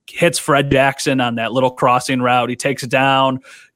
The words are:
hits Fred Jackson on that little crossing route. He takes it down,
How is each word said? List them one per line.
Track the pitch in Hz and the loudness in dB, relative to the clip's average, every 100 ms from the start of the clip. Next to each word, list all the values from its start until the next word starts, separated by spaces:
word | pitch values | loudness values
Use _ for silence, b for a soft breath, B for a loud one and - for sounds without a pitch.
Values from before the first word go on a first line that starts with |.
| - | -16
hits | - 170 165 | 0 0 0
Fred | - 143 139 | 0 0 2
Jackson | 135 139 - - 131 | 2 2 0 -2 0
on | 120 117 | -2 -2
that | 113 | -4
little | 123 131 | 0 -2
crossing | 127 131 123 - 127 | 0 2 2 0 -2
route. | 123 123 120 | 0 0 0
He | 123 | -4
takes | 143 135 | -4 -4
it | 123 | -2
down, | 131 135 135 135 127 B B B | 0 2 2 2 -2 B B B